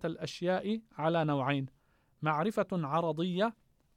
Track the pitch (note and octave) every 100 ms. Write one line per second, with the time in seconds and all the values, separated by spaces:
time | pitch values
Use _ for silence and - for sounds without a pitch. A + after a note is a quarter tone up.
0 | E3 E3 D3+ - F3 F#3 G3 A3 - -
1 | D#3 E3+ D3+ C#3+ C3 C#3+ C3+ - _ _
2 | _ _ D3+ D3+ G3 G#3+ F#3+ F#3 C#3+ D#3
3 | E3+ D#3 F#3 F3+ A3+ - _ _ _